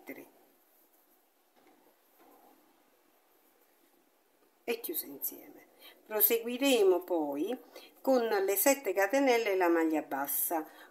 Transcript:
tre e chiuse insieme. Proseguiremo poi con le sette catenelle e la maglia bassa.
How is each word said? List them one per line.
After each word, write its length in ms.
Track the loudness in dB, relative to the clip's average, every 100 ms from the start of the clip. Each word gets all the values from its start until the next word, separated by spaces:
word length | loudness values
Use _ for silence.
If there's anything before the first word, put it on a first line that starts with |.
tre 220 | -16 -18 -20 _ _ _ _ _ _ _ _ _ _ _ _ _ _ _ _ _ _ _ -20 -20 -20 _ _ _ _ _ _ _ _ _ _ _ _ _ _ _ _ _ _ _ _ _
e 160 | -8 -8
chiuse 260 | -6 -10 -10
insieme. 580 | -12 -12 -12 -18 -20 -20 _ -20 -20 -8
Proseguiremo 960 | -2 0 0 -2 -2 2 4 4 4
poi 580 | 0 -2 -2 -4 -4 -6 -12 -20 -20 -6
con 240 | 0 2 2
le 280 | 0 0 2
sette 380 | 2 2 0
catenelle 600 | 0 0 2 2 2 0
e 20 | 0
la 140 | 2
maglia 320 | 2 2 0
bassa. 680 | -4 -6 -4 -4 -2 -4 -6 -14 -20